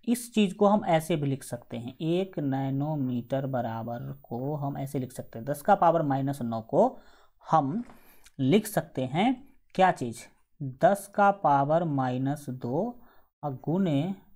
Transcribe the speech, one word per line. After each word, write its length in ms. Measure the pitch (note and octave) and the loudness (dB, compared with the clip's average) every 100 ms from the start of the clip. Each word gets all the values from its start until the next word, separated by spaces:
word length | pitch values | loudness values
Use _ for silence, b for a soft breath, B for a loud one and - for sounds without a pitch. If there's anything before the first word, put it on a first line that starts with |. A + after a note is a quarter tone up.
इस 300 | - A#3+ - | -2 -2 0
चीज़ 200 | - G3+ | 0 2
को 120 | F3+ G3+ | 4 4
हम 180 | G#3 | 4
ऐसे 320 | - D#3+ D#3+ E3+ | 4 2 2 0
भी 100 | C#3+ | 0
लिख 180 | C3 | -4
सकते 320 | - A#2+ - A#2+ | -6 -12 -10 -10
हैं, 200 | A2+ - | -10 -6
एक 380 | D#3+ F3 F#3+ F3+ | -2 -2 -2 -4
नैनोमीटर 1080 | C#3+ C3+ C#3 C#3 D3 D#3 B2+ B2 A2+ C3+ C#3 | -2 -2 -2 -2 -2 -2 -2 -4 -4 -4 -2
बराबर 720 | C3 A#2+ A2+ A2+ A#2+ C3+ C#3 | -4 -4 -6 -8 -10 -10 -14
को 340 | - A#2+ C3 D3+ | -10 -8 -6 -4
हम 220 | C#3 C#3+ | -6 -6
ऐसे 200 | C#3 C#3+ | -6 -6
लिख 140 | B2+ | -6
सकते 260 | - - A2+ | -10 -12 -10
हैं, 80 | C3 | -8
दस 160 | D3 | -4
का 120 | - | 2
पावर 280 | G3 F3 E3 | 4 4 4
माइनस 400 | D3+ C3+ C3+ C#3 | 2 0 -2 -4
नौ 180 | A#2+ A2+ | -6 -6
को 380 | A2 C#3+ A#3 - B B B B - | -2 2 2 0 B B B B 0
हम 340 | D#3+ C3+ F#3+ A#3+ b b b b - | 2 2 -2 -8 b b b b -2
लिख 260 | C3 F#3+ G#3+ | 2 2 2
सकते 380 | - D#3+ - | -4 -4 -4
हैं 500 | B2+ D3+ A3+ C4 - _ _ | -4 0 0 0 -6 _ _
क्या 180 | - F#3 | 2 4
चीज़, 260 | E3+ B2 A2 - _ _ - | 2 -4 -8 -14 _ _ -10
दस 500 | C#3 B2+ E3+ G3+ - | -10 2 4 4 -2
का 160 | - G3+ | 2 4
पावर 540 | G3+ D3+ C#3 C#3 D#3+ | 4 2 2 4 2
माइनस 640 | E3+ C#3 B2+ B2+ C3+ D3 - | 2 0 0 0 -2 -4 -6
दो 540 | B2+ A#2+ C3+ A3+ - b b b _ | -8 -4 -2 -4 -6 b b b _
और 100 | D3+ | -8
गुने 600 | C3 - E3+ F#3+ C#3 E3 G3 - | -6 -2 0 2 2 0 -4 -12